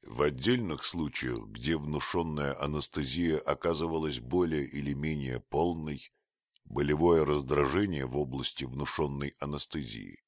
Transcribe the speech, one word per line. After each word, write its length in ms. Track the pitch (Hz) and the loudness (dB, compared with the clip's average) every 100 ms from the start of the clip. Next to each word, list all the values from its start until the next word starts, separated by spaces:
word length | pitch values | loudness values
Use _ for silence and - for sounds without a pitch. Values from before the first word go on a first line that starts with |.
В 180 | - 58 | -10 2
отдельных 640 | 73 123 120 127 104 71 - | 2 2 2 2 2 -2 -2
случаях, 640 | 90 76 - 64 58 53 | -2 -2 -2 -4 -4 -6
где 300 | 53 64 80 | -6 0 0
внушённая 800 | 73 76 - 90 82 76 71 65 | 0 -2 0 0 0 0 -2 0
анестезия 760 | 71 76 73 - 69 71 85 78 | -2 -2 -2 -4 -4 0 2 2
оказывалась 800 | - 71 85 80 82 80 78 64 | 0 0 0 0 0 0 0 -4
более 460 | 60 87 87 78 69 | 0 2 4 2 -2
или 280 | 71 71 | -4 -4
менее 460 | 69 78 76 67 62 | -2 -2 -2 -4 -6
полной, 720 | - 71 85 82 76 69 - _ _ _ _ _ - | -2 2 2 0 -4 -8 -10 _ _ _ _ _ -6
болевое 600 | - 71 73 85 82 73 | 0 2 4 6 6 6
раздражение 800 | 73 65 71 69 82 104 80 65 | 2 2 2 4 2 2 0 -2
в 120 | 67 | -2
области 460 | 69 65 64 - | -2 -2 -4 -4
внушённой 720 | 67 65 71 - 73 69 71 - | -8 -4 -4 0 -2 -2 -6 -6
анестезии 840 | 71 73 - 78 62 55 50 50 | -6 -6 -6 -6 -6 -10 -14 -18